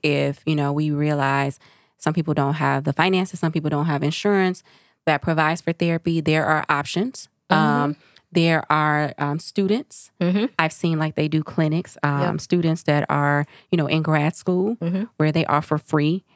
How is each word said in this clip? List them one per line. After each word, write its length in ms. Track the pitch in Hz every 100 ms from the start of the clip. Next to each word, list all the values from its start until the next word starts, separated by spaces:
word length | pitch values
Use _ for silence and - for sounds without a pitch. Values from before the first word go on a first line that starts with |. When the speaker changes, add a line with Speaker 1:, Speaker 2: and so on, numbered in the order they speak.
Speaker 1:
if, 380 | 151 143 139 143 156
you 80 |
know, 180 | 151 143
we 180 | 143 156
realize 680 | 147 151 147 135 139 139 - - _ _ -
some 160 | 156
people 180 | 160 156
don't 200 | 147 139
have 300 | 151 139 139
the 80 | 143
finances, 480 | 143 180 190 185 180
some 120 | 160
people 160 | 160 151
don't 180 | 147 160
have 160 | 143
insurance 600 | 143 - 208 202 185 185 - _ _ _
that 160 | - 147
provides 380 | - 160 156 170
for 120 | -
therapy, 480 | 165 170 165 170 165
there 260 | 151 156 -
are 180 | 156 -
options. 600 | 143 143 175 247 - - _ -
Speaker 2:
Mm-hmm. 100 | 156
Speaker 1:
Um, 340 | 151 143 143 147 _ _ _
there 320 | 175 165 160 -
are, 440 | 151 151 151 147 -
um, 220 | 143 156
students. 720 | - - 196 226 - - - -
Speaker 3:
Mm-hmm. 260 | 175 202 247 -
Speaker 1:
I've 140 | 160
seen, 240 | - 170 160
like, 160 | 156
they 140 | - 151
do 140 | 156
clinics, 540 | - - 156 165 - -
um, 180 | 143 143
Speaker 2:
Yep. 200 | 139 156
Speaker 1:
students 400 | - 175 165 160
that 240 | - 147 -
are, 380 | 143 143 143 143 - -
you 80 | 175
know, 80 | 143
in 160 | 160
grad 340 | 156 156 147 -
school 400 | - 180 202 233
Speaker 3:
Mm-hmm. 220 | 170 190 226 -
Speaker 1:
where 160 | 156
they 140 | 160 -
offer 320 | 147 - 151
free 460 | - 156 151 185 -